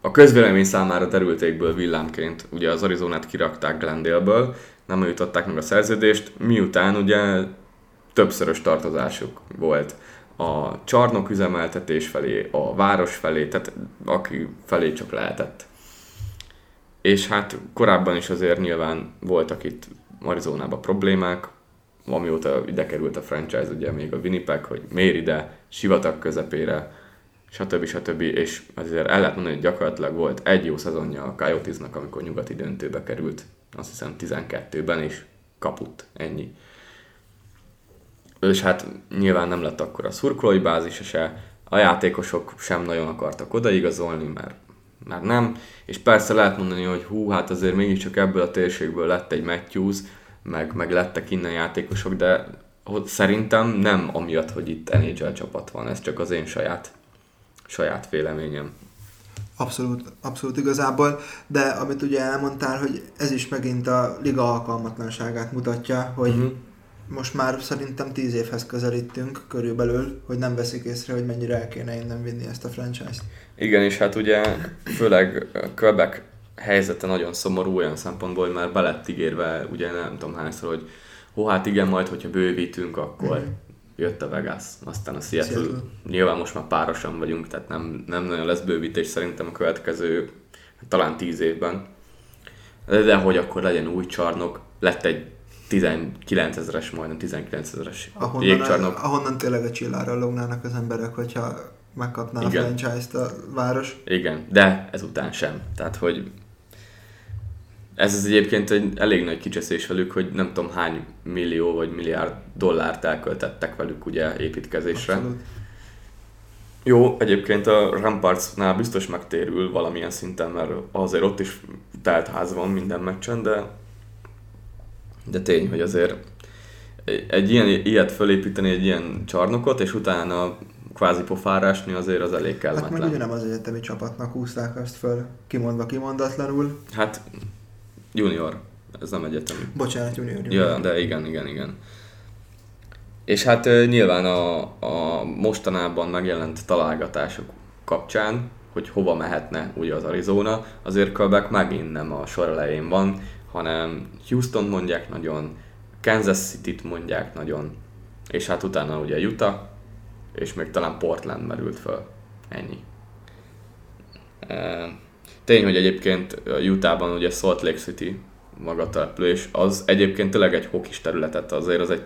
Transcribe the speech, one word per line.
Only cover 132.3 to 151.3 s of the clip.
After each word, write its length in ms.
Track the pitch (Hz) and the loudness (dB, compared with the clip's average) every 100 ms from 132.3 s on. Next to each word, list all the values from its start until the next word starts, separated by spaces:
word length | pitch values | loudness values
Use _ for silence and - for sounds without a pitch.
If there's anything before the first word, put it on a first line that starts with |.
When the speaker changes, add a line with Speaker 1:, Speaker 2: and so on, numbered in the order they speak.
Speaker 1:
elég 200 | 87 80 | 0 -2
Speaker 2:
Hát 100 | 78 | -2
meg 100 | 76 | 0
Speaker 1:
kellemetlen. 340 | 151 151 165 165 | 0 -2 -2 0
Speaker 2:
ugye 100 | 147 | 0
nem 120 | 120 | -2
az 140 | 117 | -4
egyetemi 360 | 113 113 110 117 | -4 -6 -6 -8
csapatnak 520 | 113 113 117 117 123 | -8 -8 -8 -8 -8
húzták 440 | 127 120 123 120 123 | -6 -6 -6 -6 -6
azt 200 | 120 - | -10 -6
föl, 300 | 123 120 123 - - | -2 -2 -4 -12 -6
kimondva 400 | 127 117 117 117 | -2 -2 -2 -2
kimondatlanul. 920 | 131 131 135 135 135 139 139 143 143 - | -4 -6 -2 -2 -2 -2 0 -2 -4 -12
Speaker 1:
Hát, 280 | 107 107 - - - 104 - - - - - - | 0 0 0 -14 -14 -14 -16 -20 -20 -20 -20 -8
junior, 480 | 107 104 82 80 - - - - - | 0 2 2 -4 -6 -14 -20 -20 -14
ez 100 | 82 | -8
nem 140 | 95 | -6
egyetemi. 360 | 80 78 78 82 - - | -4 -6 -6 -8 -10 -4
Speaker 2:
Bocsánat, 400 | 123 127 120 120 | -4 -2 -6 -6
junior, 200 | 120 98 | -8 -6
junior. 220 | 95 95 90 | 0 4 4
Speaker 1:
Ja, 120 | 76 | 2
de 220 | 90 85 | 0 2
igen, 260 | 85 78 78 | 0 -2 -4
igen, 200 | 80 71 | -6 -6
igen. 300 | 73 73 - - - - - - - - - - - - - - - | -8 -8 -10 -16 -20 -20 -20 -20 -20 -20 -20 -20 -20 -20 -20 -20 -20
És 180 | - 101 | 0 2
hát, 220 | 127 117 123 | 6 4 8
ö, 180 | 120 120 | 8 8
nyilván 380 | 120 98 90 | 8 6 6
a, 360 | 92 90 87 82 69 - | 4 2 2 0 -4 -6
a 440 | 55 80 80 82 | -4 -2 -2 -2
mostanában 840 | 65 - 107 104 - 92 87 87 85 | -4 0 0 2 0 0 0 -2 -2
megjelent 580 | 90 92 85 80 - - | -2 0 -2 -2 -6 0
találgatások 800 | 90 80 80 82 76 73 - - - - - | 2 2 0 -2 -2 -4 -6 -14 -16 -20 -16
kapcsán, 640 | - 82 - 110 107 117 123 - - | -4 -4 0 -2 0 -2 -6 -12 -10
hogy 160 | - - | -8 -4
hova 260 | - 92 | 0 2
mehetne 580 | 82 82 82 76 80 78 - | 0 0 -4 -4 -6 -6 -4
ugye 180 | 82 | -4
az 100 | 76 | -2
Arizona, 600 | 78 90 87 101 107 110 - - | -2 -2 2 2 2 0 -4 -12
azért 300 | - 98 98 | -2 2 2
Quebec 380 | - 101 | 4 4